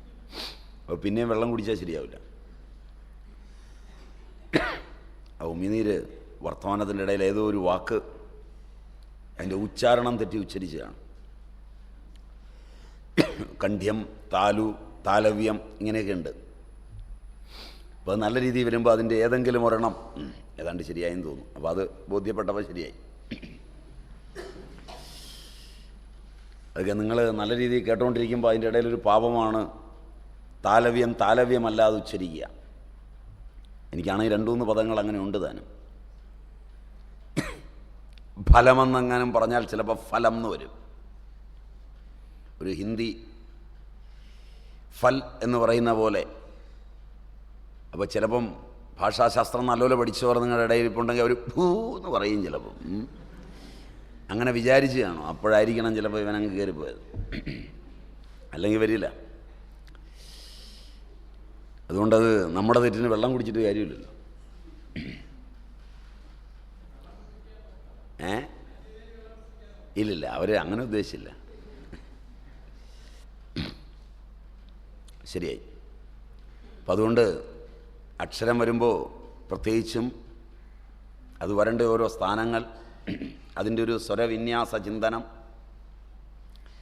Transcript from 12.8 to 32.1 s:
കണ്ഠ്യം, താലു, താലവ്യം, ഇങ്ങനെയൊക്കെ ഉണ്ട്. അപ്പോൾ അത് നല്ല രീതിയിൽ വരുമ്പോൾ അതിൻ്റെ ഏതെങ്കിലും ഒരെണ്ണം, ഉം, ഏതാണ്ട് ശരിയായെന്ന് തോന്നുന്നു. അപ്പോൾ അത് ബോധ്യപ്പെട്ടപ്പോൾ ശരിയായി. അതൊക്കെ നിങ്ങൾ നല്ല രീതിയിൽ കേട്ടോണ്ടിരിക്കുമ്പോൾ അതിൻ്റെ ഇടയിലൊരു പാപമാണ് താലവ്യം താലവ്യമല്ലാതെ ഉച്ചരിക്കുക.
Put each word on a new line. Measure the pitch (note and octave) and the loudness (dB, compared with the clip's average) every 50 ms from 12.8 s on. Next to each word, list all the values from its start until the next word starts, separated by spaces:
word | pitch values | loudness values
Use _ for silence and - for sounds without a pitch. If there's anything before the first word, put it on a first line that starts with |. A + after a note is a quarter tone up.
| - - - - - - - - - - - - G#2+ - - - - | -20 -20 -20 -20 -16 -6 2 2 2 2 2 -8 -10 -10 -6 -2 0
കണ്ഠ്യം, | G2 G#2 G2 F#2 G#2 G#2+ A2 G#2 - - - - - F#2 | 0 0 0 0 0 0 0 -4 -8 -12 -16 -10 -2 0
താലു, | F#2 G2 G#2 G2+ G#2+ A2 G#2+ G#2+ - - - - - - G2+ | 2 4 4 4 4 2 -2 -2 -6 -12 -16 -14 -6 0 2
താലവ്യം, | G2 G#2 G#2+ G#2+ G#2+ G#2 G#2+ A2 G#2+ G#2 - - - - G2+ | 4 6 6 4 4 2 0 0 0 -2 -6 -12 -12 -8 -4
ഇങ്ങനെയൊക്കെ | A2 G#2+ A2 G#2+ F#2+ G2 F2 | -2 -2 -2 -2 -2 -4 -4
ഉണ്ട്. | D#2 C#2+ - - - - - - - - - - - - - - - - - - - - - - - - - - - - - - - - - - | -4 -8 -10 -12 -16 -20 -20 -20 -20 -20 -20 -20 -20 -18 -16 -16 -14 -14 -16 -16 -16 -20 -20 -18 -20 -18 -18 -18 -18 -18 -18 -18 -20 -20 -18 -10
അപ്പോൾ | - F#2 G2 | -4 -2 0
അത് | G#2+ A2 | 2 2
നല്ല | G#2+ A#2 B2+ B2+ | 2 2 2 2
രീതിയിൽ | B2+ A#2+ B2+ B2 A#2 | 2 2 2 2 2
വരുമ്പോൾ | A2+ A#2 A#2 A#2+ A2+ | 2 4 6 6 6
അതിൻ്റെ | A2 A2+ A2+ A2+ A2 A2+ | 6 6 2 4 4 4
ഏതെങ്കിലും | A#2+ B2 B2+ B2+ B2 B2 A#2+ A#2 A#2 | 4 4 4 2 4 2 4 4 4
ഒരെണ്ണം, | A2 A2 A2+ A2+ - - - - - - | 4 4 2 0 -2 -4 -12 -14 -14 -12
ഉം, | D2 C2+ - - - - - - | -12 -12 -14 -16 -18 -18 -14 -10
ഏതാണ്ട് | D#2 E2+ E2+ F2+ E2+ E2 | -8 -6 -6 -6 -8 -8
ശരിയായെന്ന് | E2 E2+ E2+ F2 F2 F2+ E2 D#2 | -6 -2 -2 -2 -2 -4 -6 -8
തോന്നുന്നു. | C#2+ C2 B1+ - - | -8 -10 -12 -14 -12
അപ്പോൾ | C#2 C#2+ E2 E2+ | -6 -4 -2 -2
അത് | F#2 F#2+ - - - - - | -2 -2 -4 -6 -12 -8 -4
ബോധ്യപ്പെട്ടപ്പോൾ | G2 G2+ G2 G#2 G#2+ G#2+ G#2 F#2 G2+ G#2 G#2 - F2 | -4 -2 -2 -2 -4 -4 -2 -2 -2 -4 -4 -6 -8
ശരിയായി. | F2+ D#2 C2 - - - - - - - - - - - - - - - - - - - - - - - - - - - - - - - - - - - - - - - - - - - - - - - - - - - - - - - - - - - - - - - - - - - - - - - - - - - - | -10 -10 -10 -12 -18 -20 -20 -20 -20 -14 -14 -14 -14 -14 -16 -18 -18 -20 -20 -20 -20 -20 -20 -20 -20 -20 -20 -20 -20 -20 -18 -16 -16 -14 -14 -16 -16 -18 -18 -18 -18 -18 -18 -18 -18 -18 -18 -18 -18 -18 -18 -18 -18 -18 -20 -20 -20 -20 -20 -20 -20 -20 -20 -20 -20 -20 -20 -20 -20 -20 -20 -20 -20 -20 -20 -20 -20 -18 -12
അതൊക്കെ | - - F#2 G2 G2+ G#2 | -6 -4 -2 0 0 0
നിങ്ങൾ | G#2+ G#2+ A#2 A#2 A#2+ A2+ A2 G#2+ | 0 2 2 4 4 4 2 0
നല്ല | G#2 G#2+ A#2+ A#2+ | 0 0 0 0
രീതിയിൽ | B2 A#2+ A#2+ B2 G2 | 2 2 2 2 2
കേട്ടോണ്ടിരിക്കുമ്പോൾ | G#2+ A2+ G#2 B2 B2 A#2+ A#2 A#2+ A2+ A#2+ A#2+ A#2 A#2 | 2 2 2 4 2 2 2 0 0 0 4 4 4
അതിൻ്റെ | A2+ A2+ A2 A2+ | 4 4 2 2
ഇടയിലൊരു | A2+ A#2+ A#2 A#2 A#2 G2+ F#2+ | 2 4 2 2 0 0 4
പാപമാണ് | G#2 G#2 A2 A2+ A#2+ A#2+ A#2 A2+ A2 A2 A2 G2+ D#2+ - - - - - - - - - - - - - - - - - - - | 6 6 6 6 4 4 4 2 2 2 0 -2 -2 -6 -14 -18 -18 -18 -20 -20 -20 -20 -20 -20 -20 -20 -20 -20 -20 -12 -2 4
താലവ്യം | G2+ G#2 A#2 A#2+ A#2+ A#2 A#2+ A#2+ A#2+ A#2 - G#2+ | 6 8 8 8 6 6 4 4 2 4 2 4
താലവ്യമല്ലാതെ | G2+ A2 B2 B2 A#2+ B2+ A#2+ A#2 A2+ G#2+ A2 A2 G#2+ G#2+ G#2 | 6 6 6 6 6 4 2 2 2 4 6 6 6 4 2
ഉച്ചരിക്കുക. | F#2+ - | -2 -4